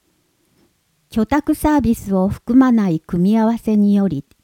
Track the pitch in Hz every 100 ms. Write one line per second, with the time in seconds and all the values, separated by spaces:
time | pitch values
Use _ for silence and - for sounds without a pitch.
0 | _ _ _ _ _ _ _ _ _ _
1 | _ - 220 294 - - 311 302 226 233
2 | 202 196 190 - - 240 262 233 196 160
3 | - 175 185 220 220 226 - 214 202 202
4 | 196 139 - _